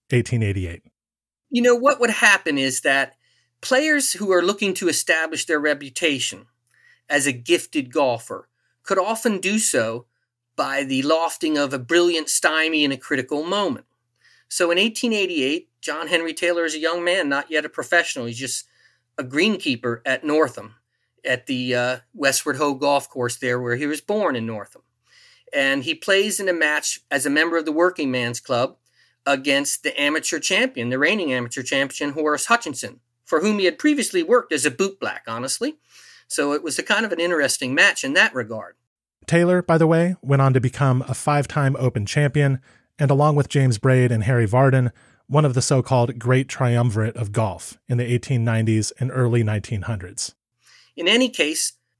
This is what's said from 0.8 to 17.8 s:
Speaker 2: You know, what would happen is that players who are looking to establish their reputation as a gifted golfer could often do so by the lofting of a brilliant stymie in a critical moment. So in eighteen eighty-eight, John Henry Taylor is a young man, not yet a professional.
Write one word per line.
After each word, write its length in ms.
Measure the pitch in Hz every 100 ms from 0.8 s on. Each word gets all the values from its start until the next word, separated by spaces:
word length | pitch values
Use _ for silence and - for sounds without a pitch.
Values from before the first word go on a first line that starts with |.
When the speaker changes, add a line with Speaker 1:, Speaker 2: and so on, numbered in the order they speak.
| _ _ _ _ _ _ -
Speaker 2:
You 100 | 240
know, 140 | 247 240
what 240 | 269 269
would 100 | 233
happen 480 | 214 220 196 165 139
is 240 | 135 127
that 320 | 147 139 127 _ _ _ _ -
players 520 | - 262 311 294 269
who 180 | - 202
are 100 | 180
looking 320 | 175 202 202
to 160 | - 180
establish 560 | - - 160 160 156 -
their 140 | 151
reputation 880 | 151 143 139 - 165 135 - 98 - _ _ _ _ _ -
as 200 | 147 143
a 40 |
gifted 640 | 120 120 170 - 151 123
golfer 560 | 156 131 113 - 95 - _ _ _
could 160 | - 190
often 400 | 196 220 233 -
do 220 | 190 220
so 480 | - 127 113 120 - _ _ _ _ -
by 280 | 135 139
the 180 | 135 131
lofting 560 | 143 160 165 - 151 147
of 160 | 139
a 60 | 135
brilliant 500 | 120 170 175 165 151
stymie 540 | - 160 156 160 156
in 80 | 143
a 60 | 131
critical 460 | - 139 123 147
moment. 440 | 170 202 185 120 - _ _ _ _ _ -
So 220 | - 170
in 80 | 170
eighteen 340 | 226 220 240
eighty-eight, 560 | 214 185 160 131 160 - _
John 260 | - 151 160
Henry 240 | 170 165
Taylor 320 | 156 175 170
is 120 | 165 156
a 40 |
young 240 | 160 175
man, 240 | 175 185 147
not 220 | 139 143
yet 160 | 156 151
a 40 |
professional. 580 | -